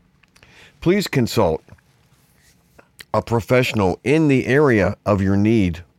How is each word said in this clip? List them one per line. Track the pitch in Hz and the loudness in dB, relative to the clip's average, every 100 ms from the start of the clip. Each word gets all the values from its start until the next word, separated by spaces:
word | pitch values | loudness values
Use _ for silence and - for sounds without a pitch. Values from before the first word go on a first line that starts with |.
| _ _ _ _ _ - - - | _ _ _ _ _ -20 -20 -6
Please | 160 202 - | -2 -2 -2
consult | 139 113 120 90 78 _ - _ _ _ _ _ _ _ _ _ _ _ - - | -2 -2 0 -2 -2 _ -20 _ _ _ _ _ _ _ _ _ _ _ -20 -8
a | 107 | -6
professional | - 117 - 127 127 113 95 - | -4 -4 0 0 0 0 -2 -2
in | - 160 151 | -2 0 2
the | 131 - | 0 0
area | 139 147 110 90 - | 2 2 2 0 -2
of | - 101 | -2 0
your | 98 98 | 0 2
need | 107 113 92 85 - | 2 2 0 -4 -14